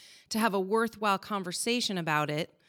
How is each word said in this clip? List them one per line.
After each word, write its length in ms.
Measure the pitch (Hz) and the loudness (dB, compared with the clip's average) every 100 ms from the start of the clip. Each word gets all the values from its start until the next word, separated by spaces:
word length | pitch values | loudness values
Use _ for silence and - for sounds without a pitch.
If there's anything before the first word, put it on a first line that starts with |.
| - - - | -20 -20 -6
to 100 | 220 | 0
have 160 | 220 | 2
a 60 | 196 | 2
worthwhile 580 | 190 220 226 208 214 190 | 2 2 0 0 0 0
conversation 800 | - 202 180 175 233 240 220 185 | -2 -6 -4 -4 0 0 0 -2
about 320 | 165 151 147 | 0 0 2
it, 240 | 151 - _ | -2 -4 _